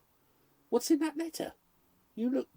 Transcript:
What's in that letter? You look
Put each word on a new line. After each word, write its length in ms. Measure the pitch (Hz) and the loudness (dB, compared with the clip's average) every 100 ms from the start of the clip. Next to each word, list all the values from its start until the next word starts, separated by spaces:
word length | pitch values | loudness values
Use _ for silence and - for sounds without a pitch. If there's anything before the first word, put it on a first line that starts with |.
| - _ _ _ _ _ _ | -16 _ _ _ _ _ _
What's 220 | 233 - | 0 4
in 80 | 320 | 2
that 180 | 311 294 | 2 -2
letter? 360 | 330 - - - _ _ _ _ _ - | -6 -6 -8 -8 _ _ _ _ _ -4
You 140 | 233 | -2
look 180 | 262 - | 0 -2